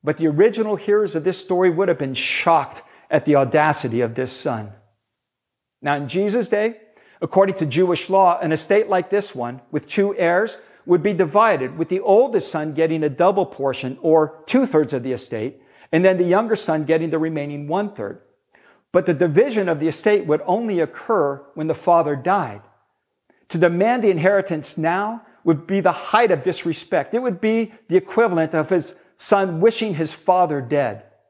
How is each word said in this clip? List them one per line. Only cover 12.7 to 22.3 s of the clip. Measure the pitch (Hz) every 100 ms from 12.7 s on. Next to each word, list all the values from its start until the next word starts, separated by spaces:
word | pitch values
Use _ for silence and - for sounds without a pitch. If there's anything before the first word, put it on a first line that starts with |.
getting | 151 160 160
a | 151
double | 131 175 202 185
portion | - 135 131 131 135
or | 165 160 156 - -
two-thirds | 254 247 156 147
of | 135
the | 131
estate, | 123 - 113 117 - _ _ _
and | 160
then | 185 185
the |
younger | 175 185 226 208
son | - 156
getting | 151 160 165
the | 160
remaining | 160 156 143 147 147
one-third. | 175 208 202 101 - _ _ _ _ _ _ _
But | 180
the | 180
division | 151 175 151 277 220 180
of | 156
the | 156
estate | 143 214 208
would | - 151 -
only | 190 233 180
occur | 151 - - 214 143 139 -
when | - 160
the |
father | 156 - 170 151 143
died. | 147